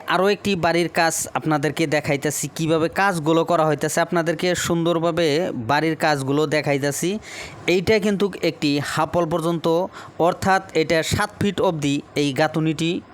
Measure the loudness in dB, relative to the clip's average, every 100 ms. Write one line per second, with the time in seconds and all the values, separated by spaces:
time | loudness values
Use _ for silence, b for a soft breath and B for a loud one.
0 | 0 2 2 2 0 0 2 2 0 2
1 | 0 0 -4 -4 0 0 0 0 0 0
2 | 0 0 -2 -4 -6 -4 0 2 0 0
3 | 0 2 2 2 2 2 2 0 0 0
4 | 0 0 0 0 0 0 0 0 2 0
5 | 0 0 2 2 0 -4 0 0 0 0
6 | 0 0 0 0 0 0 0 0 0 -2
7 | -4 -4 B B B B 0 0 2 2
8 | 2 0 -2 -2 -4 0 0 0 -2 -2
9 | 0 0 0 0 -2 -2 0 0 -2 B
10 | B 0 0 2 2 0 0 0 2 2
11 | 0 -2 -4 -2 -2 0 0 0 0 -2
12 | -2 -2 0 0 0 0 -2 0 -2 -4
13 | -4